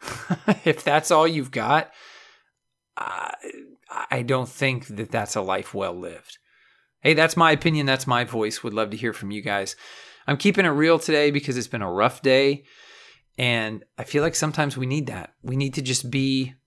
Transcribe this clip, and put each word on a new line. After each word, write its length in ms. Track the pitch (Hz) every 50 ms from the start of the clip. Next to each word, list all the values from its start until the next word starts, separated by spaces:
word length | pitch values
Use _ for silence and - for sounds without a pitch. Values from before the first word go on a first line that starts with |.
<laughs> 640 | - - - - - - 170 - - - 196 - -
If 200 | 170 151 - -
that's 260 | 156 143 156 151 -
all 160 | 175 156 160
you've 240 | 165 165 156 131 131
got, 400 | - 120 107 117 143 160 151 - - - - - - - - - _ _ _ _ _ _ _ _ _ _ _ _ -
I, 380 | - - - - - - - - - - - - - - - - _ _ - - - - -
I 120 | - 127
don't 260 | 123 120 135 131 123 120
think 380 | - - 139 135 131 123 - -
that 220 | 107 101 113 -
that's 260 | - 113 104 - -
a 60 | 107
life 320 | 95 95 95 98 95 - -
well 200 | 101 98 90 87
lived. 440 | 90 87 85 85 - - - - - _ _ _ _ _ _ _ _ _ _ _ _
Hey, 140 | - 139 160
that's 220 | 151 160 160 -
my 160 | 175 170 160
opinion. 340 | 156 147 - 170 156 151 143
That's 200 | 139 135 131 -
my 180 | 139 123 120 120
voice. 380 | 107 120 113 107 107 110 -
Would 120 | - 117 104
love 160 | 110 110 104
to 60 | 104
hear 160 | 110 120 113
from 180 | 104 - 98 98
you 120 | 104 107
guys. 340 | 98 110 101 101 95 - - - - - - - - - - - -
I'm 100 | - 143
keeping 280 | 139 - 202 190 196 190
it 60 | 165
real 280 | 143 147 156 165 165 156
today 320 | - - 156 147 147 147
because 260 | 143 143 - 139 123
it's 120 | 123 110 -
been 140 | - 113
a 100 | 101 92
rough 300 | 87 95 107 123 - -
day. 420 | - 131 127 135 139 139 143 139 - _ - - - - - - - - - _ _ _ _
And 480 | - 127 123 120 113 110 107 110 104 - _ _ -
I 60 | 123
feel 180 | - - 147
like 120 | 147 170 165
sometimes 420 | - 160 151 151 156 151 143 -
we 100 | 131 131
need 220 | 127 139 156 139 123
that. 260 | - 92 82 - _ _
We 140 | - - 131
need 180 | 135 139 135 131
to 80 | 151
just 280 | 131 127 127 - - 123
be, 440 | 135 135 135 135 135 131 131 127 - _ _